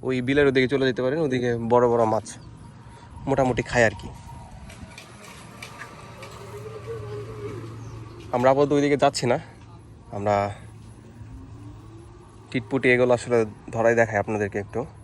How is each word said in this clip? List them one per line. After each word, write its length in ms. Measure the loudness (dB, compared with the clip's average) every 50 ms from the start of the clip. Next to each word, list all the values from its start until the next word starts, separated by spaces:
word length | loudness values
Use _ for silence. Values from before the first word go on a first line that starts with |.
| -2
ওই 200 | -2 -2 -2 0
বিলের 240 | 2 4 4 4
ওদিকে 220 | 6 6 4 2 4
চলে 180 | 2 2 2
যেতে 160 | 2 0 0 0
পারেন, 160 | 0 0 0
ওদিকে 380 | 0 0 0 0 0 0 -2
বড় 320 | -2 0 4 4 6 6 6
বড় 160 | 6 6 4
মাছ 340 | 4 4 0 -2 -4 -16 -16 -18 -18 -18 -18 -18 -20 -20 -20 -20 -20 -20 -20 -20 -18 -16 -10 -2
মোটামুটি 360 | 0 2 2 4 2 2 0 -2
খায় 220 | 0 4 4 4
আর 60 | 4
কি। 180 | 2 -2 -14 -14 -16 -16 -16 -16 -16 -16 -16 -18 -18 -18 -18 -18 -16 -16 -16 -18 -18 -18 -20 -20 -20 -20 -20 -18 -18 -18 -18 -18 -18 -18 -18 -18 -16 -16 -16 -16 -16 -18 -18 -18 -18 -16 -16 -16 -16 -16 -16 -14 -14 -14 -12 -12 -12 -12 -12 -10 -10 -10 -10 -10 -10 -10 -10 -10 -12 -10 -10 -10 -10 -10 -12 -12 -12 -14 -14 -14 -14 -14 -14 -16 -16 -16 -10 -4 -2
আমরা 180 | 4 4 6
আপাতত 220 | 6 6 4 4 4
ওইদিকে 240 | 2 4 4 2
যাচ্ছি 300 | 4 4 2 2 2 0
না, 120 | 0 0 0 -2 -10 -18 -20 -20 -20 -20 -20 -20 -20 -20 -20 -18 -12 -8
আমরা 420 | -4 0 2 2 2 2 0 -4 -8 -16 -20 -20 -20 -20 -20 -20 -20 -20 -20 -20 -18 -18 -18 -16 -16 -16 -16 -18 -16 -16 -16 -16 -16 -18 -18 -18 -18 -20 -20 -20 -20 -20 -20 -20 -20 -20 -6
টিটপুটি 380 | -6 -6 -4 -2 -2 2 4 4
এগুলো 260 | 6 6 6 4 4
আসলে 320 | 2 2 2 2 2 2 2 -4 -14 -14 -8 -4
ধরাই 220 | 2 4 4 6
দেখাই 220 | 6 4 2 2
আপনাদেরকে 420 | 0 0 0 0 -2 -2 -2 -2 -6
একটু। 280 | -6 -4 -6 -8 -8 -8 -12 -20